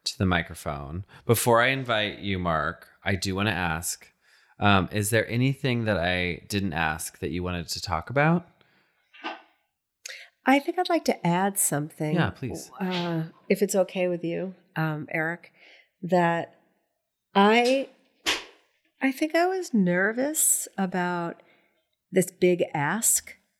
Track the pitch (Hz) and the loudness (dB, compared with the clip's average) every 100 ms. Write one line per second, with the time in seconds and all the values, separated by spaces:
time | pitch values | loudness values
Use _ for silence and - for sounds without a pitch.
0 | - - 98 87 82 82 - 71 71 82 | -10 -2 2 2 -2 -8 -8 -8 -8 -10
1 | 98 - - 113 - 113 120 135 120 113 | -12 -18 0 0 4 4 4 0 -2 -2
2 | 104 - 98 95 87 80 76 85 - _ | -2 -4 -4 -2 0 0 0 -6 -16 _
3 | - 98 98 95 104 90 90 80 90 - | -4 -2 -2 -2 -2 0 -2 -2 -6 -10
4 | - _ _ _ _ _ 104 98 87 104 | -14 _ _ _ _ _ 4 4 2 -2
5 | 101 113 104 117 131 135 139 120 110 98 | 0 0 0 0 0 0 -2 -2 0 0
6 | 85 90 90 82 - 101 98 76 80 78 | 2 0 -2 -4 -4 -4 -2 0 -2 -2
7 | - - 87 82 90 87 82 - - 82 | -8 -8 -6 -4 -4 -6 -6 -8 -4 -6
8 | - 127 151 170 - _ _ _ _ _ | -2 0 2 2 -2 _ _ _ _ _
9 | _ - - - - _ _ _ _ _ | _ -14 -12 -12 -18 _ _ _ _ _
10 | - - - _ - 277 277 339 359 330 | -18 -18 -20 _ 2 2 2 -4 0 0
11 | 311 220 170 170 196 196 - 143 147 - | 0 0 2 2 0 0 -2 0 -4 -6
12 | 156 170 131 - 127 - - - 185 180 | -2 0 0 -2 -8 -8 -12 -8 -4 -4
13 | 175 165 160 - _ 196 202 196 185 190 | -2 -4 -4 -10 _ 0 2 0 0 0
14 | 180 175 170 170 185 185 _ - 160 151 | -2 -2 -4 -4 -6 -10 _ -4 -4 -4
15 | 156 165 160 175 - _ - - _ _ | -6 -4 -4 -6 -12 _ -20 -20 _ _
16 | 175 180 170 170 156 _ _ _ _ _ | 0 4 4 2 -2 _ _ _ _ _
17 | _ _ _ 196 202 220 240 269 269 _ | _ _ _ 4 6 6 4 2 -2 _
18 | _ _ - - - _ _ _ _ _ | _ _ -6 -6 -8 _ _ _ _ _
19 | 269 262 311 330 349 381 349 226 180 175 | -4 -2 0 2 2 0 0 2 4 4
20 | 196 226 269 311 - - - - 190 185 | 2 0 -2 0 0 0 -4 -4 -4 -2
21 | 180 175 170 - _ _ _ _ _ _ | -2 -2 -6 -8 _ _ _ _ _ _
22 | _ 190 180 - 180 180 170 160 143 196 | _ 0 0 2 2 4 0 0 0 0
23 | 226 - - - _ _ | 2 0 -2 -20 _ _